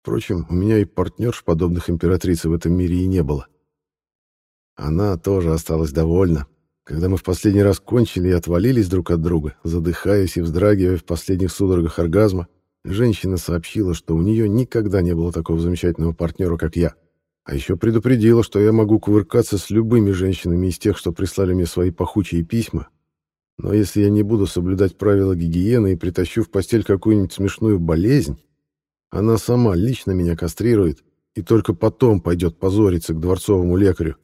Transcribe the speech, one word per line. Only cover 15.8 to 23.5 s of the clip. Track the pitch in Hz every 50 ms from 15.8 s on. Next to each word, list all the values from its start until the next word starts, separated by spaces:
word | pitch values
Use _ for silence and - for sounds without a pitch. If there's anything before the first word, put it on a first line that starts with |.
| - 90 82 - 80 85
партнёра, | 80 - 85 82 - - 95 87 85
как | 80 82 78 -
я. | 85 85 80 - _ _ _ _ _ _ _ _ _ _
А | - 71
ещё | 69 - - -
предупредила, | 90 - 117 113 113 107 127 131 117 107 113 117 117
что | 107 - - 101
я | 104 107
могу | 110 110 110 104 110 107
кувыркаться | - 101 104 107 98 - - 120 113 - 104
с | 95 - -
любыми | 101 110 113 110 120 117 104 98
женщинами | 98 90 95 95 95 - - 90 85 87 92
из | 92 85
тех, | - - 104 95
что | - - 90
прислали | 82 - 95 92 - - 98 90 90
мне | 92 87
свои | 82 - 90 87 90
пахучие | 82 - 90 - - 104 90 - 87 85 82
письма, | - - 117 110 - - 80 69 _ _ _ _ _ _ _ _ _ _ _ _ _